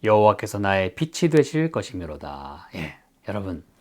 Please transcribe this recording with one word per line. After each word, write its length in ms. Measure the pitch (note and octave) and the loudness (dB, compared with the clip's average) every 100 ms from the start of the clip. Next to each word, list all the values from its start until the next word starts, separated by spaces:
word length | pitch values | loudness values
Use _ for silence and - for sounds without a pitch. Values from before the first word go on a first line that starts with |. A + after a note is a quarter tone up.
여호와께서 540 | A2 G#2+ G#2+ G2+ G#2 G2+ | 4 6 6 4 -2 -4
나의 360 | G2+ G2 F#2 | 0 2 0
빛이 360 | - D#3+ - E3+ | -2 -6 0 2
되실 400 | D#3 C#3+ D#3 D#3+ | 4 2 0 -2
것이미로다." 1000 | C#3+ - F#2+ D#2+ D2+ D#2 C#2 C#2+ D2 - | -4 -6 -10 -10 -12 -12 -12 -14 -16 -16
예, 220 | F2+ D2+ - _ _ - | -12 -12 -12 _ _ -8
여러분, 340 | G2+ G2 E2 - _ | -8 -6 -10 -12 _